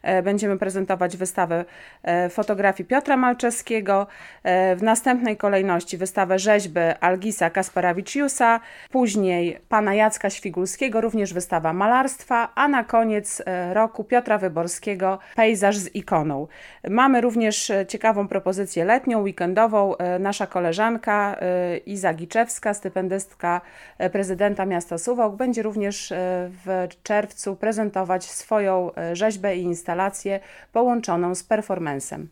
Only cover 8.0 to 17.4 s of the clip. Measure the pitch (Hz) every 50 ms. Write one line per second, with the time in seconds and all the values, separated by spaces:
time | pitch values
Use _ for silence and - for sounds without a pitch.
8 | 196 - - 277 285 277 - - 247 233 233 233 - - - - - - - 262
9 | 247 220 196 214 196 185 180 175 175 170 - - _ _ 226 214 208 202 196 214
10 | 214 220 214 - - 196 196 - - 202 165 180 185 190 - - 277 262 208 226
11 | 220 226 226 220 202 180 160 180 180 - - 170 160 160 170 185 196 220 240 254
12 | 262 269 262 - - - 254 233 233 233 - - 277 294 285 254 226 - - 226
13 | 226 220 214 208 208 - - - - 190 185 180 180 175 185 208 220 220 - -
14 | 208 _ 247 240 240 240 214 202 190 185 151 160 170 175 - - - 214 202 180
15 | 190 190 190 190 - - - - 226 220 220 185 202 202 202 208 185 - - 202
16 | 175 - 190 160 151 156 143 135 151 - - - - - - - - - 196 240
17 | 262 269 262 240 226 247 220 240